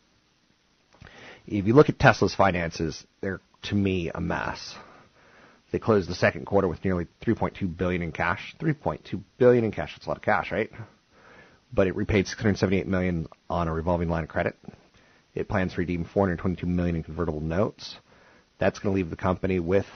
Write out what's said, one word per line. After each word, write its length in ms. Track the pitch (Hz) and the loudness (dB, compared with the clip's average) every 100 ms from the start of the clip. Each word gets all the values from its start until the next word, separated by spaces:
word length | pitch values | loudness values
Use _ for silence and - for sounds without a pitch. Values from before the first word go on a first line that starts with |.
| _ _ _ _ _ _ _ _ _ _ - - - - - | _ _ _ _ _ _ _ _ _ _ -20 -20 -20 -20 -6
If 200 | 104 95 | -2 4
you 80 | |
look 160 | 127 151 | 6 6
at 80 | - | 6
Tesla's 360 | 135 107 98 | 4 6 4
finances, 720 | - 98 87 85 - 80 - - _ | 4 2 2 -2 -4 -6 -6 -14 _
they're 220 | 95 92 _ _ | -8 -8 _ _
to 120 | - | -4
me, 360 | 101 98 92 82 | 0 0 0 -4
a 60 | - | -4
mess. 560 | 85 80 - - - - - - _ _ _ - - _ _ | -4 -4 -6 -8 -12 -16 -20 -20 _ _ _ -20 -20 _ _
They 60 | 90 | -4
closed 300 | - 107 82 | 2 2 2
the 60 | |
second 320 | 87 107 87 64 | 0 0 0 0
quarter 220 | 98 95 | 0 2
with 160 | 78 | 0
nearly 220 | 98 92 85 _ | -2 -2 -4 _
three 140 | - | -2
point 200 | 107 92 | 0 -2
two 140 | - 95 | -4 -6
billion 340 | 85 90 90 | -2 -2 -2
in 100 | 85 | -4
cash. 420 | 76 85 95 - - | -2 -2 -2 -6 -6
Three 140 | 160 | -2
point 320 | 147 120 - | -2 -4 -6
two 180 | - 98 - - | -6 -10 -8 4
billion 260 | 123 123 | 6 6
in 80 | 113 | 4
cash, 200 | 90 76 | -2 -6
that's 120 | - - | -8 -6
a 20 | |
lot 100 | 73 | -4
of 40 | |
cash, 300 | - 101 - | 0 0 0
right? 180 | 87 92 - 110 _ _ _ - - - _ _ | -4 -4 -8 -18 _ _ _ -20 -20 -20 _ _
But 160 | 110 95 | 0 2
it 80 | - | 2
repaid 300 | 104 107 92 | 2 2 2
six 140 | - | 0
hundred 180 | 110 95 | 0 2
seventy-eight 280 | 95 95 - | 2 2 0
million 400 | 92 92 87 80 - - | 0 0 -2 -4 -10 -6
on 180 | 87 82 | -2 -2
a 60 | |
revolving 340 | 80 80 87 85 | -2 0 0 0
line 140 | 82 | -2
of 60 | 78 | -2
credit. 280 | 90 117 - - - _ _ _ _ _ | -2 -2 -4 -12 -20 _ _ _ _ _
It 140 | - 85 | -8 -2
plans 240 | 107 90 | 0 0
to 60 | - | -2
redeem 260 | 85 87 | -2 -4
four 200 | 82 101 98 | -2 0 2
hundred 120 | 82 | 0
twenty-two 280 | 98 87 90 | -2 -2 -2
million 300 | 87 87 85 | 0 0 -2
in 60 | |
convertible 380 | 78 78 85 76 | -4 -4 -4 -4
notes. 560 | 78 85 107 - - - _ _ _ _ _ - | -2 0 0 -4 -14 -18 _ _ _ _ _ -2
That's 200 | 95 - | -2 0
gonna 160 | 104 | 0
leave 160 | 98 85 | 0 -2
the 60 | 87 | -2
company 440 | 95 90 95 92 | -2 0 0 -2
with 240 | 85 98 - | 2 0 0